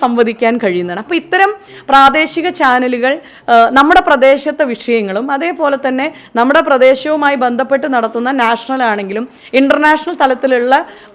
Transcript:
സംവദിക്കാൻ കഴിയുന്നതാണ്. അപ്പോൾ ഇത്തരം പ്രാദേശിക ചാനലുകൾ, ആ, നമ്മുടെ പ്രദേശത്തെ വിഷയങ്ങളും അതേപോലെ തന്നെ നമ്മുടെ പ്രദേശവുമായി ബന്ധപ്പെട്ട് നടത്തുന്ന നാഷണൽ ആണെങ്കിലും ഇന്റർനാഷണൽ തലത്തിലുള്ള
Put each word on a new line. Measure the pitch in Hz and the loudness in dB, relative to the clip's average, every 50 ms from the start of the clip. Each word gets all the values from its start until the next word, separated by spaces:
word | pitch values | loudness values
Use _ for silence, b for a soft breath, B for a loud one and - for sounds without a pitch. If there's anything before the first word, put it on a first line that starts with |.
സംവദിക്കാൻ | 277 240 240 240 233 233 220 - 240 226 233 233 233 | -2 -2 0 0 0 0 -2 -2 -2 -2 0 -2 -2
കഴിയുന്നതാണ്. | 190 180 175 175 175 175 196 220 | -2 -2 -4 -4 -6 -8 -10 -6
അപ്പോൾ | - 349 330 | -4 -4 -4
ഇത്തരം | 320 - 359 370 392 403 415 B B B B B B - | -2 -2 0 0 0 0 -2 B B B B B B 2
പ്രാദേശിക | 277 277 269 269 262 311 320 302 - 339 311 359 - - | 4 6 6 4 4 2 0 -2 -4 -4 -4 -4 -2 0
ചാനലുകൾ, | 302 254 247 254 254 247 247 240 240 262 285 330 B B B B B - | 0 2 2 0 0 -2 -2 -2 -2 -2 -2 -4 B B B B B 2
ആ, | 240 233 233 226 254 269 | 4 4 4 4 4 4
നമ്മുടെ | 285 311 370 370 370 349 | 4 4 4 2 2 2
പ്രദേശത്തെ | 294 254 262 269 277 277 - 302 285 302 302 254 | 2 2 4 2 2 2 -2 -4 -4 -2 -2 -4
വിഷയങ്ങളും | 233 - - 247 233 226 208 196 190 208 254 285 277 | -4 -6 -4 -2 -2 -2 -2 -4 -6 -6 -4 -4 -4
അതേപോലെ | 277 330 339 311 330 311 285 277 269 277 | -4 -4 -6 -4 -2 -2 -2 -2 -2 -2
തന്നെ | 262 254 262 277 320 B B B B - 226 | -4 -4 -4 -4 -6 B B B B -2 0
നമ്മുടെ | 240 262 294 320 - 311 | 2 2 2 2 2 2
പ്രദേശവുമായി | 277 247 254 262 269 262 - 302 311 302 294 285 285 247 254 | 2 4 4 4 4 2 0 -2 -2 0 0 0 0 0 -2
ബന്ധപ്പെട്ട് | 247 240 233 269 226 277 262 294 302 262 | -2 -2 -4 -2 -2 -2 -2 -2 -2 -2
നടത്തുന്ന | 240 220 220 220 226 240 262 277 262 | -2 -2 -2 -4 -4 -4 -2 -2 0
നാഷണൽ | 233 226 233 226 - - 262 262 247 226 | 0 0 -2 -2 -4 -6 -4 -2 -2 -2
ആണെങ്കിലും | 208 208 196 190 196 220 247 B B B B B - 262 | -2 -4 -6 -6 -8 -8 -8 B B B B B 0 0
ഇന്റർനാഷണൽ | 277 277 294 294 302 302 311 311 311 349 349 - 285 | 2 2 2 2 2 2 2 0 -2 -6 -2 -2 0
തലത്തിലുള്ള | 262 254 254 - 262 254 247 240 254 262 302 349 B B B B B | 0 0 -2 -2 0 0 0 2 2 0 0 0 B B B B B